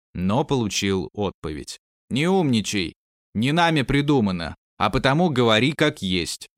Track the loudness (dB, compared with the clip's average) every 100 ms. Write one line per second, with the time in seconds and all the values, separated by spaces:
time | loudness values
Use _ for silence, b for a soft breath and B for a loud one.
0 | _ -4 0 0 0 -2 -2 -2 -2 -2
1 | -4 -6 -6 -6 -10 -10 -12 -18 _ _
2 | -6 -2 0 2 2 0 0 -4 -4 -10
3 | _ _ _ -4 0 2 2 2 2 0
4 | 2 2 2 -2 -8 -12 _ -4 -2 2
5 | 2 2 2 2 4 4 2 2 0 0
6 | -2 0 -2 -8 -12